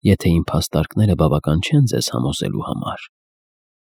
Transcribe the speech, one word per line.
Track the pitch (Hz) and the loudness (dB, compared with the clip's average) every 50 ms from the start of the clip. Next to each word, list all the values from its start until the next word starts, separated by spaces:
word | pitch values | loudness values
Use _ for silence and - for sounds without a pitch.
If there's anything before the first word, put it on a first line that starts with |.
| - | 6
Եթե | - 98 - - 92 | 4 4 4 4 2
իմ | 82 85 80 | 2 2 2
փաստարկները | - - 76 - - - 78 151 - - - 107 104 90 | 0 -2 -4 -4 -2 -2 -2 -2 0 0 0 2 2 2
բավական | 71 78 78 73 76 - - 76 85 | 2 2 2 2 0 0 0 -2 -2
չեն | 104 - 151 147 139 117 | 0 2 2 2 2 2
ձեզ | - 60 - - | 0 -2 -4 -4
համոզելու | - 60 64 67 71 - - - 50 50 - | -4 -4 -4 -4 -4 -4 -4 -4 -4 -6 -6
համար, | - - - - - - - - - _ _ _ _ _ _ _ _ _ _ _ _ _ _ _ _ _ | -6 -8 -6 -6 -8 -10 -10 -14 -20 _ _ _ _ _ _ _ _ _ _ _ _ _ _ _ _ _